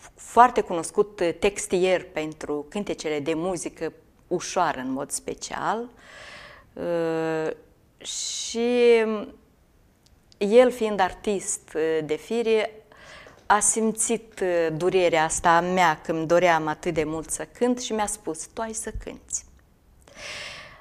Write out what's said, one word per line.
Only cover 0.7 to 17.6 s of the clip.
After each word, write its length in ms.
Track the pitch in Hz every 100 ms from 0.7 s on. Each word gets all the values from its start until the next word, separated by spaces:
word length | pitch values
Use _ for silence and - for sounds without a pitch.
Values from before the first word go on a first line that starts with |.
| 170 160 - 208 - 175 160
textier 640 | 208 202 - 190 185 180
pentru 600 | - - 156 156 - 147 147
cântecele 500 | 208 202 156 160 151
de 140 | 165
muzică 600 | 160 175 180 - - 160 - _ _ -
ușoară 520 | 175 - - 165 131
în 120 | 131
mod 200 | 131 143
special, 800 | - - - - - 151 208 240 - - - - - - - -
uh, 800 | - 175 170 165 160 160 160 156 - - _ _ _ -
și 1000 | - - - - 226 240 247 240 233 220 220 - - _ _ _ _ _ _ _ _ _ -
el, 340 | 202 226 254
fiind 280 | 247 220 202
artist, 720 | 185 - - 196 - - - 160
uh, 300 | 160 160 156
de 100 | 156
fire, 680 | - 226 226 220 208 - - - - - - - -
a 140 | 202
simțit, 800 | 208 226 220 220 - 233 - -
uh, 280 | 190 175 165
durerea 500 | 156 180 190 175 160
asta 320 | 160 - 175 170
a 60 |
mea, 380 | 175 185 175 156
că 80 | -
îmi 160 | 165 156
doream 400 | 170 175 160 156
atât 260 | 151 185
de 100 | 160
mult 260 | 156 160 151
să 180 | - 160
cânt 220 | -